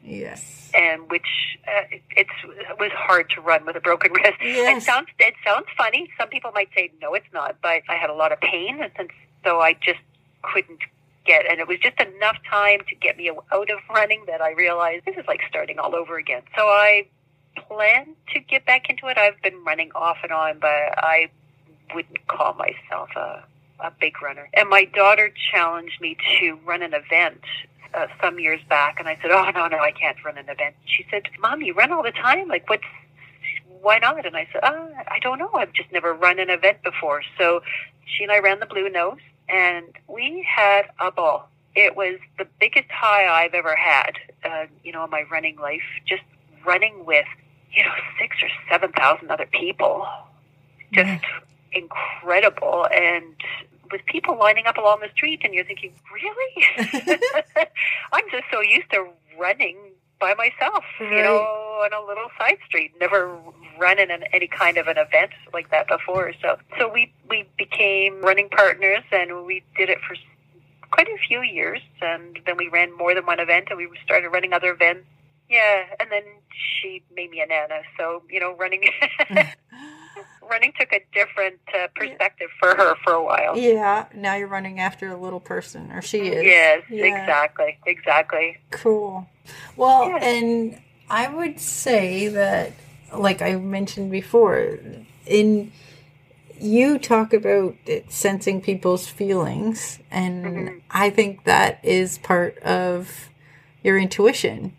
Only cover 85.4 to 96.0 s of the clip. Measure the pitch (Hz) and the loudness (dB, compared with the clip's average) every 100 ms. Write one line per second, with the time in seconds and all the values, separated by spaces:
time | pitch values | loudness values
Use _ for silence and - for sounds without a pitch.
85.4 | - 180 - - 156 175 - 214 190 175 | -8 -8 -8 -16 -14 -12 -6 -4 -2 2
86.4 | 190 180 160 156 - 220 196 202 190 147 | 6 8 6 4 0 0 0 0 0 0
87.4 | 151 - 151 - - 175 - 151 160 165 | 0 -2 -4 -4 -8 -6 0 0 2 -2
88.4 | 165 170 _ - 233 214 208 185 185 _ | -2 -6 _ -2 2 2 0 -8 -14 _
89.4 | - - - - 254 262 254 349 240 240 | -20 -20 -20 0 6 6 6 2 0 2
90.4 | 233 233 226 - _ _ _ 220 262 302 | 2 0 -2 -8 _ _ _ -2 -2 -2
91.4 | 339 302 - - 269 226 185 185 208 202 | -6 -6 -8 -4 2 2 2 -2 -2 0
92.4 | 196 196 - - - - - - 196 190 | 2 0 -4 -10 -20 -20 -16 0 0 2
93.4 | 180 185 190 196 196 - 196 190 - 233 | 0 -2 -4 -6 -6 -6 -6 -6 2 6
94.4 | 214 165 - - - - - - - 208 | 6 4 0 -4 -12 -18 -20 -20 0 4
95.4 | 214 214 208 - - - | 6 4 0 -16 -20 -20